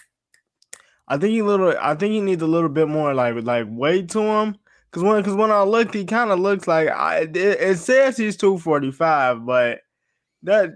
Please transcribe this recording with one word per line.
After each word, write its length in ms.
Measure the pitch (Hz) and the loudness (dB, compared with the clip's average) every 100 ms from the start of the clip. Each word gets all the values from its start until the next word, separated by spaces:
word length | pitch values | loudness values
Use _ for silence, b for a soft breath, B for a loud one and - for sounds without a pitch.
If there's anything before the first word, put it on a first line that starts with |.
| - _ _ _ _ _ _ B B B - | -20 _ _ _ _ _ _ B B B -6
I 100 | 139 | -2
think 140 | 202 | 0
he 100 | 226 | 0
little, 320 | 208 202 180 - | 0 2 2 0
I 160 | 147 151 | -2 -2
think 180 | 208 | -2
he 80 | 214 | -2
needs 200 | 196 175 | -2 -2
a 60 | 160 | 0
little 220 | 165 160 | 0 0
bit 180 | 143 156 | 0 0
more, 260 | 156 147 | 0 0
like, 220 | 131 123 117 | 0 0 -2
like, 240 | 117 120 110 | -2 -2 -4
weight 400 | 117 139 185 170 | -4 0 0 -2
to 120 | 220 | -4
him. 360 | 214 214 214 202 b b b | 0 0 -2 -6 b b b
'Cause 120 | 165 | -4
when, 180 | 190 214 202 | 0 0 0
'cause 80 | 202 | 0
when 160 | 220 | 2
I 100 | 208 | 2
looked, 300 | 196 226 226 | 2 2 0
he 120 | 214 180 | -4 -4
kinda 300 | 226 233 180 | -2 0 0
looks 300 | 196 196 180 | 0 0 0
like, 200 | 160 156 | 2 2
I, 320 | - 160 165 | 0 0 0
it, 120 | 160 175 | -2 0
it 420 | 196 190 190 185 | 0 2 0 0
says 360 | 180 262 269 233 | 2 2 2 0
he's 220 | 214 - | -4 0
two 200 | 196 190 | 0 0
forty-five, 880 | 165 151 135 135 165 151 127 120 117 | 0 0 -2 -2 0 2 2 -2 0
but 360 | 127 120 - _ _ _ _ _ _ | 0 0 -2 _ _ _ _ _ _
that, 320 | 165 214 180 | 0 0 0